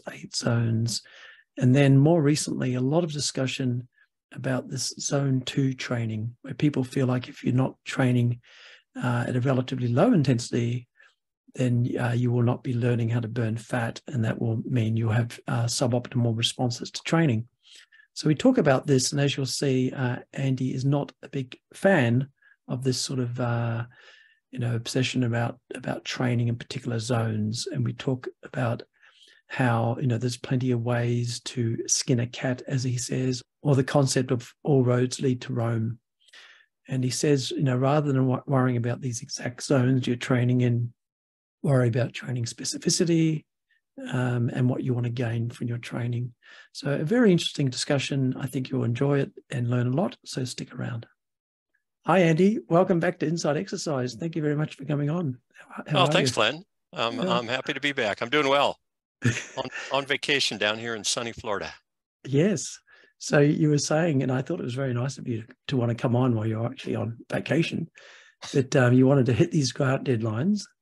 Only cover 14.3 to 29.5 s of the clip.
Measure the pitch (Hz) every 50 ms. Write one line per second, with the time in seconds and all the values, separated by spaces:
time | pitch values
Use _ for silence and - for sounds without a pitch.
14.3 | - - 120 117 113 117 - - 131 120 110 110 113 113 117 110 107 120 117 117
15.3 | - - - - 127 117 117 117 - - 135 123 123 123 120 - - 123 117 117
16.3 | 113 113 117 - - - 127 120 120 - - - - - - - 170 165 165 147
17.3 | 113 107 117 - _ _ _ - - - - _ - - _ _ _ - - 156
18.3 | 151 - - 262 262 - 165 147 131 127 - 147 139 127 127 - 151 143 143 143
19.3 | 139 147 135 123 - - 147 139 127 131 127 127 - 139 131 120 123 - - -
20.3 | - - 139 135 131 127 127 127 - 131 127 139 147 143 143 - - _ - -
21.3 | - 139 131 123 - - _ _ - - - 196 196 156 127 117 117 127 139 -
22.3 | _ _ _ _ _ _ _ - 135 123 131 135 123 - - - 139 127 123 120
23.3 | 120 127 123 120 117 117 117 117 117 117 117 - - - - - - - _ _
24.3 | _ _ _ _ - - 120 120 117 113 117 - - 135 127 123 - 127 127 117
25.3 | 117 117 117 120 - - _ - - - 127 - - - - - - - 131 123
26.3 | 120 117 120 117 120 120 - - - 131 - 123 117 113 110 120 123 113 113 113
27.3 | 110 107 107 110 113 120 - 381 311 - 120 123 120 - - 139 131 127 - -
28.3 | - _ - - - 135 127 117 117 - - - _ _ _ - _ _ - -
29.3 | - _ _ -